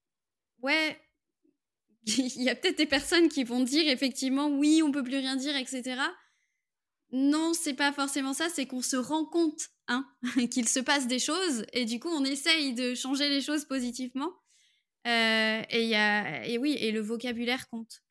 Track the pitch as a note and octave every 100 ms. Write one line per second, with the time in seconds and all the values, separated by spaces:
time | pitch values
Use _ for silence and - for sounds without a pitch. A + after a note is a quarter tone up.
0 | _ _ _ _ _ _ B3+ D#4 D#4 -
1 | _ _ _ _ _ _ _ _ _ _
2 | - A3 B3+ - B3+ B3 F#4+ D4 D4+ C#4
3 | C#4+ F4 E4 D4 A#3 A#3+ B3+ C#4+ D#4 B3+
4 | C4+ B3 C4 C4+ D4 C#4 D4 D#4+ D#4 C#4
5 | B3 C4+ C4 C4+ C4+ C#4+ C4 C4 B3 B3+
6 | D4+ F4+ _ _ _ _ _ _ _ _
7 | _ B3+ C#4 D4+ D#4+ E4 D4+ C#4 C#4+ C#4+
8 | C#4 C#4+ C4+ C4+ E4+ E4+ C4 B3+ B3 B3+
9 | B3+ D#4 D4+ E4+ E4 D4+ - _ - A#3+
10 | C4+ _ B3 B3+ A#3+ B3+ A3+ C4+ B3+ C#4+
11 | B3 B3+ - D#4+ F#4 B3 - - A#3+ A#3
12 | E4 D#4+ C4+ C#4 E4+ D#4+ C#4 A#3+ B3 B3
13 | C4 C#4 C#4+ C#4+ C4 D4+ C#4+ C4+ B3 A#3+
14 | B3+ C4 D#4 F#4 _ _ _ _ _ _
15 | A#3+ A#3 A3+ A3 A3 A3 - A#3 A3+ G#3+
16 | G#3+ G#3 G3+ C#3+ A2 A#3 C#4+ C#4 A3 A3
17 | G#3+ A3+ B3 A#3 A#3 B3+ - A#3 A3+ -
18 | _